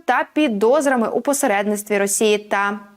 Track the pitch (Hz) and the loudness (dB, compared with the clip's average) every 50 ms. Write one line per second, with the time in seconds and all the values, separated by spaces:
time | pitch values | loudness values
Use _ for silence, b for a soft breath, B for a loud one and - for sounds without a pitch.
0 | - - 240 269 311 - - 302 302 285 220 196 214 226 269 320 277 277 262 247 | 0 0 0 0 -2 -2 -2 0 0 0 0 2 2 2 4 2 2 2 2 0
1 | 226 - - 247 240 285 277 - - 262 202 202 208 208 208 202 208 - 208 202 | 0 0 -2 -2 -2 -2 -2 0 0 0 0 0 -2 -2 -4 -4 -4 -2 -2 0
2 | 202 196 - - 226 214 208 208 208 - 214 196 202 202 208 208 - - _ | 0 0 0 0 2 2 2 0 -2 -2 -2 -2 -2 -2 -4 -6 -10 -16 _